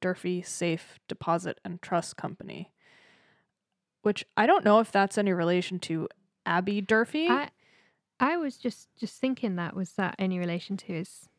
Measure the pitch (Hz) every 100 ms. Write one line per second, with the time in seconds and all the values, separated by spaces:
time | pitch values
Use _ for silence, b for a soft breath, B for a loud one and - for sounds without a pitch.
0 | 185 180 180 180 - - 170 165 - -
1 | - - - 170 180 - 185 175 - 175
2 | - - - - - - 185 b b b
3 | b b b b b _ _ _ _ _
4 | 208 202 - - 233 392 208 214 220 202
5 | 196 214 202 175 170 180 180 180 - 160
6 | - - _ _ - 175 190 208 196 220
7 | 233 302 330 262 294 b b b b b
8 | _ - 269 349 285 - 240 - - _
9 | 220 - 262 254 214 175 170 190 185 -
10 | 185 - 185 180 175 170 - 196 - 165
11 | 185 - -